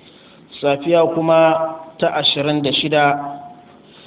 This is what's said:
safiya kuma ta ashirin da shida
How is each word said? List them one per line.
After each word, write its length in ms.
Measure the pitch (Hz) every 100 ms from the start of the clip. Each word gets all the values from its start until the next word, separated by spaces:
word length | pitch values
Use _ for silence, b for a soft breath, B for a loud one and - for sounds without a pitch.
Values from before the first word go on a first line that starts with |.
| B B B B - -
safiya 400 | 143 139 147 170 165
kuma 640 | 165 165 160 160 160 - - - -
ta 160 | 170
ashirin 480 | 151 143 147 147 147
da 80 | 143
shida 320 | - 156 151 143 139 - - - - - - B B